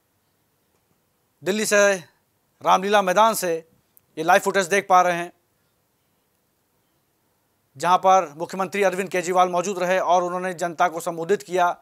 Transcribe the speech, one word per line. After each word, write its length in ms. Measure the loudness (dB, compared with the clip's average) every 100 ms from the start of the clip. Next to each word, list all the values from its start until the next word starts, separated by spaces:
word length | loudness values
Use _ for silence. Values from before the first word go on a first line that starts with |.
| _ _ _ _ _ _ _ _ _ _ _ _ _ _
दिल्ली 240 | -4 -4 0
से, 280 | 2 2 0 -6 _ _ _ _ _
रामलीला 380 | 0 0 2 0
मैदान 320 | 2 2 2
से 220 | 2 -4 -6 -8 _ _ _ _ -6
ये 80 |
live 160 | 2 2
footage 260 | 2 -2 0
देख 200 | -2 2
पा 120 | 2
रहे 140 | 2 -2
हैं, 160 | -8 _ _ _ _ _ _ _ _ _ _ _ _ _ _ _ _ _ _ _ _ _ _ _ _ -6
जहां 220 | 0 2
पर 340 | 4 4 2 -6
मुख्यमंत्री 460 | -10 -6 -6 -2
अरविंद 260 | -2 -2 -4
केजरीवाल 400 | -4 -2 2 2
मौजूद 300 | 0 -4 -4
रहे 200 | -2 -2
और 240 | 0 0
उन्होंने 300 | 0 -4 -8
जनता 340 | -8 -8 -2 -2
को 120 | -2
संबोधित 420 | -8 -8 -4 -4
किया। 300 | -2 -2 0 -2